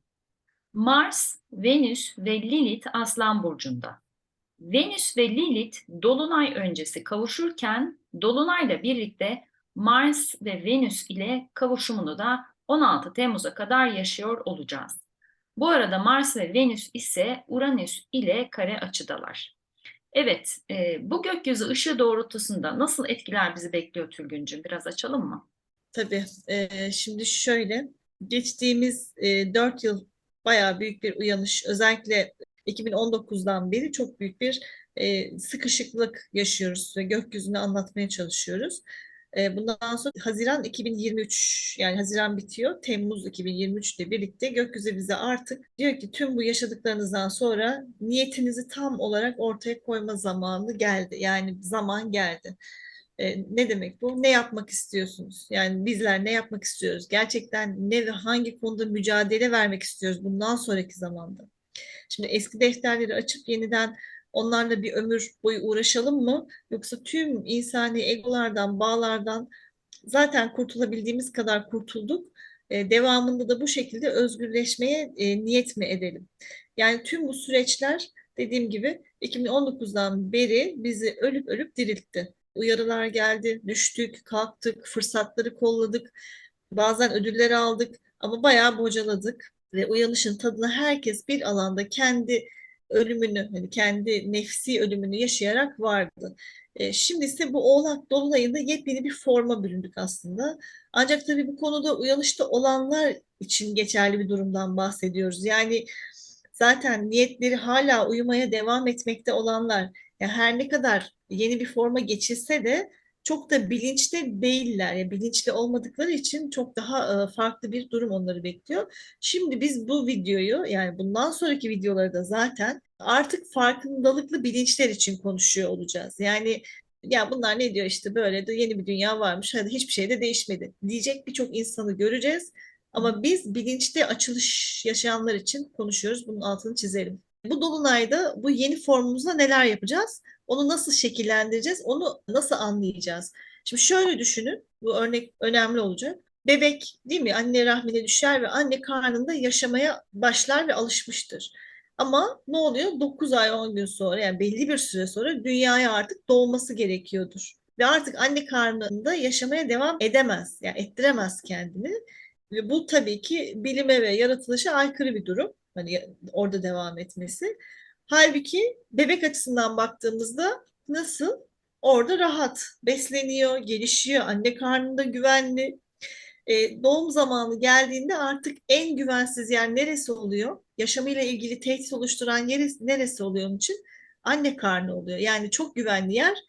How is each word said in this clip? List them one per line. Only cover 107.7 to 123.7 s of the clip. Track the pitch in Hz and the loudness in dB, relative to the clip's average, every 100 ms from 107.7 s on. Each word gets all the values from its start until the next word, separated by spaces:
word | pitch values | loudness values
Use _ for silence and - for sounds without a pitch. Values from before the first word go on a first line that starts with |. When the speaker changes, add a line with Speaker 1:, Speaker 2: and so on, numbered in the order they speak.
| 262 277 240 202 | 4 6 6 4
Speaker 2:
uyumaya | 233 240 254 247 | 2 2 2 2
devam | 220 214 247 247 | 0 2 2 2
etmekte | 240 226 226 - | -2 -4 -4 0
olanlar, | 226 220 226 233 208 185 - - - | 0 2 0 2 0 -2 -8 -20 -6
ya | 196 | -4
her | 226 233 240 | 2 2 2
ne | 277 | 2
kadar | 294 247 202 - _ _ | 2 4 4 0 _ _
yeni | 190 226 240 | 0 2 0
bir | 240 | 0
forma | - 233 247 | 0 2 2
geçilse | 202 208 - 233 - 302 | 0 -2 -2 -4 0 0
de | 226 302 403 _ _ _ | 2 0 -2 _ _ _
çok | - 302 - | -4 -4 2
da | 277 190 | 2 2
bilinçte | 233 247 269 - 339 269 | -2 0 0 0 -2 -4
değiller. | 202 247 254 240 202 180 | 0 2 2 0 -2 -2
Ya | 180 185 | -2 -4
bilinçli | 196 233 233 - | -4 -2 0 0
olmadıkları | 220 240 240 240 - 339 | 0 0 -2 -4 -4 -2
için | 311 - 294 294 | -2 -2 -4 -6
çok | 262 254 - | -6 -6 -8
daha, | 220 262 - 202 | -4 -2 0 0
e, | 196 | -2
farklı | 214 226 233 220 | -2 -2 -2 -6
bir | 240 254 | -6 -4
durum | 233 233 | -4 -2
onları | 190 180 175 | -2 -4 -6
bekliyor. | 175 175 - 339 403 - - _ | -8 -10 -6 -6 -6 -12 -20 _
Şimdi | - 359 349 247 | -4 -2 0 0
biz | 285 254 220 | 0 0 0
bu | 294 247 | 0 0
videoyu, | 220 180 196 190 277 - | -2 0 2 2 0 0
yani | 196 185 175 | 0 -2 -2
bundan | 190 208 294 | -2 0 0
sonraki | 320 339 285 226 | 0 0 0 -2
videoları | 208 202 190 185 | -2 0 2 0
da | 175 | 0
zaten | 180 214 247 247 214 277 _ _ | -2 0 0 0 -4 -4 _ _
artık | - 247 294 359 - | 2 2 2 -2 -4
farkındalıklı | 262 247 | 2 2